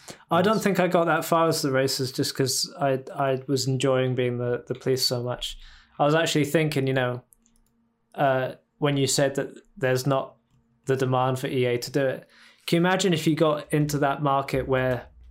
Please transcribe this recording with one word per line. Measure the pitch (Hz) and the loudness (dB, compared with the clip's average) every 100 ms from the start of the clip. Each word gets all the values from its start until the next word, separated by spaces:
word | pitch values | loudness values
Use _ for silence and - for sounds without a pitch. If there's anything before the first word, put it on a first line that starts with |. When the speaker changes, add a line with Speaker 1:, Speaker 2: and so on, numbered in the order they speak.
| - - - | -20 -20 -2
Speaker 1:
I | 175 | 0
don't | 196 220 | 2 2
Speaker 2:
Yes. | |
Speaker 1:
think | 202 180 | 2 2
I | 180 | 2
got | 180 | 2
that | 165 160 | 2 0
far | - 165 165 | 2 2 2
as | 156 | 2
the | 147 | 0
races | 131 135 - 127 | 2 0 0 -4
just | - 139 | -2 -4
'cause | - 131 - - - | -2 -2 -2 -6 -4
I, | 139 131 - | -2 -2 -6
I | - 135 131 131 | -4 -2 -2 -2
was | 131 131 | -2 0
enjoying | 131 135 131 127 123 | 0 2 2 0 0
being | 123 120 | -2 -2
the, | 123 120 - | -4 -4 -4
the | |
police | 120 135 127 - | -6 0 0 0
so | 123 | -2
much. | 123 123 - - - - _ - | -4 -6 -10 -12 -18 -20 _ 0
I | |
was | 147 160 | 2 4
actually | 165 151 139 | 2 0 2
thinking, | 165 156 143 135 | 2 2 0 0
you | |
know, | 131 123 123 _ _ _ _ _ _ _ _ _ - | 0 0 -4 _ _ _ _ _ _ _ _ _ 0
uh, | 139 131 127 - _ - | 2 2 -2 -8 _ -4
when | 147 139 | -2 0
you | 131 | 0
said | - 139 139 | 2 0 0
that | - - _ - | -6 -10 _ -4
there's | 127 127 139 | 0 0 2
not | 135 - _ _ _ _ _ - | 0 -2 _ _ _ _ _ -4
the | 131 | -2
demand | 127 127 131 127 | 0 2 0 -2
for | 139 | -2
E | 135 123 | 0 0
A | 120 | -2
to | - | -2
do | 143 | -2
it, | 131 - - - - _ - | -2 -4 -12 -20 -20 _ -2
can | 170 | 2
you | |
imagine | 180 185 190 | 2 2 2
if | 160 165 | 2 0
you | 151 | 2
got | 160 151 - | 2 0 -2
into | 151 147 147 | 0 0 0
that | 139 135 | 0 0
market | 143 135 131 135 135 | 0 0 0 -4 0
where | 131 127 123 - - - | 0 0 -2 -6 -20 -20